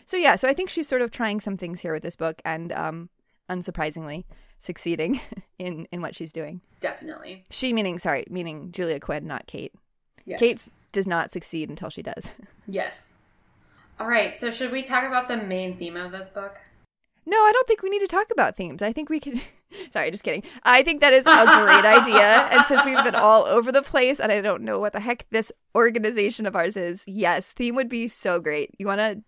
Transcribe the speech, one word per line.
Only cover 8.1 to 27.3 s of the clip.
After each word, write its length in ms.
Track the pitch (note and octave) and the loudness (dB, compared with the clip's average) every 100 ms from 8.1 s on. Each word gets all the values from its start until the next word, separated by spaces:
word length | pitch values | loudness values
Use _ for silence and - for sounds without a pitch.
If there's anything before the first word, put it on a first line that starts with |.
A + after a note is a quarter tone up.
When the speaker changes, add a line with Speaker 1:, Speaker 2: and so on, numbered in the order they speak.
| C#3 - | -4 -4
Speaker 1:
meaning 400 | F3+ E3 D#3 D#3+ | -8 -10 -10 -12
Julia 300 | F3 F3 D3 | -8 -6 -6
Quinn, 260 | - D3+ D3+ | -6 -8 -8
not 200 | C3+ - | -12 -12
Kate. 260 | - - _ _ _ _ _ | -14 -14 _ _ _ _ _
Speaker 2:
Yes. 160 | - - | -12 0
Speaker 1:
Kate 280 | A#3 A#3 - _ _ | 2 2 -6 _ _
does 140 | G3+ G3 | -4 -2
not 240 | E3+ - | -2 -4
succeed 380 | F3+ - E3 D#3 | -8 -10 -10 -10
until 200 | D3 - | -10 -12
she 120 | - | -12
does. 260 | - - - - - | -12 -12 -14 -18 -20
<laughs> 200 | _ - | _ -12
Speaker 2:
Yes. 440 | F#3+ - - - - _ _ _ _ _ _ _ - | -8 -8 -6 -10 -10 _ _ _ _ _ _ _ -10
All 80 | A3 | -2
right, 300 | A#3+ F#3+ - | 0 0 -4
so 120 | A#3+ | -6
should 220 | A3+ B3+ | -6 -6
we 100 | B3+ | -6
talk 220 | B3+ B3+ | -4 -4
about 240 | C4 B3+ B3 | -2 -2 -2
the 80 | A#3 | -4
main 400 | G3+ F#3 F#3 F3+ | -6 -6 -6 -8
theme 200 | E3+ E3+ | -10 -10
of 160 | F3+ | -12
this 160 | F#3 F#3+ | -12 -14
book? 280 | - G3 - _ _ _ _ _ _ | -12 -14 -14 _ _ _ _ _ _
Speaker 1:
No, 120 | - G#4+ | -2 4
I 160 | G#4+ | 4
don't 140 | A4+ C5 | 4 2
think 140 | A4 | 0
we 80 | F#4+ | -2
need 100 | G4+ | -2
to 80 | G4+ | -2
talk 220 | F4 G#4+ | -2 0
about 240 | F#4+ G3 - | 2 0 0
themes. 260 | F3+ D3 | -10 -6
I 100 | G#3 | -6
think 160 | A#3 D4+ | -6 -6
we 120 | D#4 | -6
could, 200 | D4 B3 - _ _ | -6 -10 -10 _ _
<laughs> 260 | G4+ F4+ | -16 -10
sorry, 180 | - D3+ | -6 -4
just 140 | F#3 | -4
kidding. 180 | - D#3+ - - | -6 -6 -8 -4
I 180 | A3 B3 | 4 6
think 180 | C#4 D4+ | 4 4
that 100 | C#4+ | 6
is 120 | C4 C4 | 8 10
a 180 | D4+ | 8
great 400 | A3+ D#4 G#3+ G3 | 8 6 8 8
idea. 640 | G#3 A3+ - G#3+ G#3 A3+ C#4 | 10 8 8 6 8 6 6
And 140 | C#4 C#4+ | 4 4
since 180 | C4+ | 4
we've 180 | C4+ C4 | 2 2
been 100 | A#3+ | 2
all 300 | - G#3+ A3 | 4 6 6
over 260 | E3 G3+ A#3 | 6 2 2
the 120 | C4 | 2
place 360 | C4+ C#4+ B3+ C#4 | 2 2 2 0
and 140 | G#3+ | 0
I 80 | G#3+ | 0
don't 220 | G3+ E3 | 0 -2
know 180 | A3 G3+ | -2 -4
what 120 | G#3 | -4
the 60 | G#3 | -4
heck 260 | G#3+ A#3+ - | -6 -6 -4
this 220 | A3 A3 - _ | -4 -4 -8 _
organization 720 | A3 A#3 A#3 G#3+ A#3 G3+ A#3 G#3+ | 2 2 2 -2 0 -2 -2 -4
of 100 | F#3+ | -2
ours 200 | F3 G#3 | -2 -2
is, 260 | F3 F3+ - | -6 -8 -10
yes, 400 | G3 F#3+ | -2 0